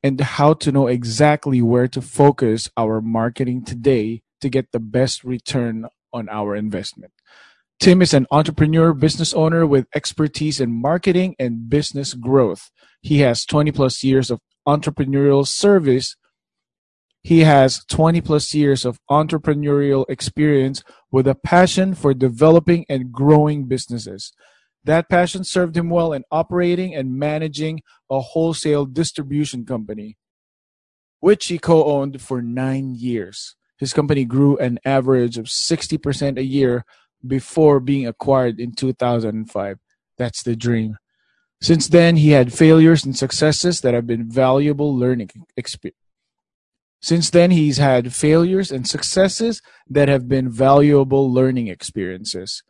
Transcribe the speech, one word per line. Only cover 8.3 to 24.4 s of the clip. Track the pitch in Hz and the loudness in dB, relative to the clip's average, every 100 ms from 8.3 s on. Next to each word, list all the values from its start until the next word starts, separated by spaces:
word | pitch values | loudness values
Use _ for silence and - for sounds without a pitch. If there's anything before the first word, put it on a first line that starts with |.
entrepreneur, | 147 151 151 156 160 165 | 0 0 0 0 4 2
business | 151 151 - 160 | 2 0 0 -4
owner | - 160 165 160 | 0 0 2 2
with | 139 127 147 | 2 0 -6
expertise | - - 151 - 156 139 | -8 -4 -4 -2 -6 -4
in | 123 | -4
marketing | 117 127 175 190 180 185 - | -2 -2 -2 0 0 -2 -4
and | 127 117 113 | -6 -6 -2
business | 143 147 139 135 | -2 -2 -8 -10
growth. | 127 120 135 117 90 - _ _ _ | -8 0 2 2 -2 -12 _ _ _
He | - 147 | -2 2
has | 135 117 | 2 0
twenty | - 147 151 | -2 0 0
plus | 143 135 - | 0 -2 0
years | 131 131 127 | 0 0 0
of | 117 _ _ - | -6 _ _ -2
entrepreneurial | 147 151 - 135 139 143 139 | -2 -2 -6 -4 0 2 2
service. | 139 - 202 196 147 131 131 - _ _ _ _ _ _ _ _ _ _ | 0 0 2 2 2 0 -2 -14 _ _ _ _ _ _ _ _ _ _
He | - 165 | 0 4
has | 160 143 135 - _ | 6 6 4 0 _
twenty | - 160 170 | 0 0 0
plus | 151 151 - | -2 -2 -2
years | 151 143 135 | 0 0 0
of | 127 117 _ | -2 -8 _
entrepreneurial | 143 151 160 151 147 147 143 143 139 131 | -2 0 -2 -2 -2 0 0 0 0 -2
experience | 131 - - 151 143 135 139 _ _ _ | -6 -8 -2 2 2 0 -4 _ _ _
with | 131 131 | 0 0
a | |
passion | 135 - 175 180 - 190 185 | -2 2 4 4 2 -2 0
for | 147 | -2
developing | 131 131 117 156 165 160 170 - | 0 -2 2 4 4 4 -2 0
and | 139 127 | -6 -6
growing | 120 139 151 151 147 | -2 4 4 4 -2
businesses. | 131 131 - 120 107 98 - _ | -4 -6 -6 -10 -10 -16 -18 _